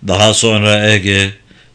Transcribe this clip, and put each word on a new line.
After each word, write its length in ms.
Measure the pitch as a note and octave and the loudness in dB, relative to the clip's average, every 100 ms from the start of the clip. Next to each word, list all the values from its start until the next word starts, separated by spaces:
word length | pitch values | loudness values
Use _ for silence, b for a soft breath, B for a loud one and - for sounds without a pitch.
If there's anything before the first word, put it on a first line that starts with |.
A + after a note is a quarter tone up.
| G2+ | -4
Daha 260 | F#2 G#2+ | 0 0
sonra 560 | G#2 A#2 G#2+ G#2+ G#2 G#2+ | 0 0 0 0 0 2
Ege 380 | G#2+ F#2+ G2 G2 G2+ _ b b | 0 2 0 -2 -6 _ b b